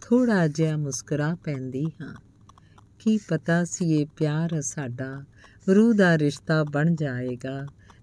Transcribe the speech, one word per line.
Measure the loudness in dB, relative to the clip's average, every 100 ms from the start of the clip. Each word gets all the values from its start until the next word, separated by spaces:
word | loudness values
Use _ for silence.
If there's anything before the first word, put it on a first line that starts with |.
ਥੋੜ੍ਹਾ | 0 2 4 2 2
ਜਿਹਾ | 0 -2 -2
ਮੁਸਕਰਾ | -4 -8 -6 -4 -2 -4
ਪੈਂਦੀ | -6 -8 -6 -6 -6 -6
ਹਾਂ। | -14 -16 -20 _ -20 _ _ -20 -20 _
ਕੀ | -2 -2 0
ਪਤਾ | -4 0 0
ਸੀ | 0 -2 0 0
ਇਹ | 0 -2
ਪਿਆਰ | -2 0 -2 -4
ਸਾਡਾ | -6 -8 -8 -8 -10 -12 -16 -20 -20 -8 2
ਰੂਹ | 6 6
ਦਾ | 6 4 4
ਰਿਸ਼ਤਾ | 2 -2 -2 -2
ਬਣ | 0 0 0
ਜਾਏਗਾ, | 0 -2 -4 -6 -8 -8 -10 -12 -16 -20 -20